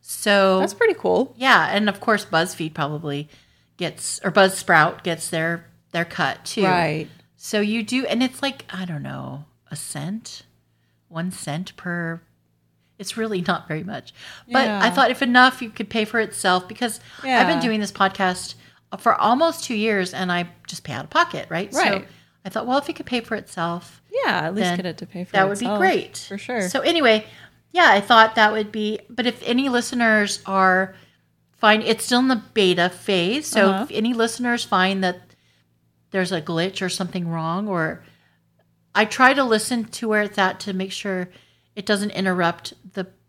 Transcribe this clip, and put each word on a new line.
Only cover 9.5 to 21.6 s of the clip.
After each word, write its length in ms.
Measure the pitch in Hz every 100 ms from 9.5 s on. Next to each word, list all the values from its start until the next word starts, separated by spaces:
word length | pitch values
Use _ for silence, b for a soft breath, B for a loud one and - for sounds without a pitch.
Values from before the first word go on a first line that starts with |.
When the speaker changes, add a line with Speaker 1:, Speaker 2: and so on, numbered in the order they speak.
| _ _
Speaker 1:
a 60 | 147
cent, 680 | - 139 151 220 - - _ _ _ _ _ _ _
one 220 | 165 180
cent 440 | 180 - 151 185 -
per, 420 | 180 175 165 170 _ _ _ _ _ _ _ _
it's 180 | 196 220
really 240 | 220 196 175
not 180 | 165 -
very 160 | 156
much. 300 | 180 135 - B B B -
But 120 | 254
I 60 |
Speaker 2:
Yeah. 260 | 240 202 214
Speaker 1:
thought 200 | 277 247
if 120 | 254
enough, 400 | 262 247 254 254
you 80 | 233
could 180 | - 214
pay 160 | 226
for 160 | 214 233
itself, 480 | 214 - 190 185 180
because 320 | 220 240 - B B
I've 240 | 269 247 -
been 100 | -
Speaker 2:
Yeah. 40 |
Speaker 1:
doing 180 | 247 220
this 120 | 202
podcast 640 | - 190 190 190 180 - - b b _ 196
for 160 | 233
almost 500 | - 214 254 330 320
two 100 | -
years 380 | 220 220 208 185
and 180 | - 185
I 180 | 175 175 - -
just 180 | 165
pay 80 | -
out 120 | 123
of 60 | 156
pocket, 360 | 311 339 147 -
right? 240 | 165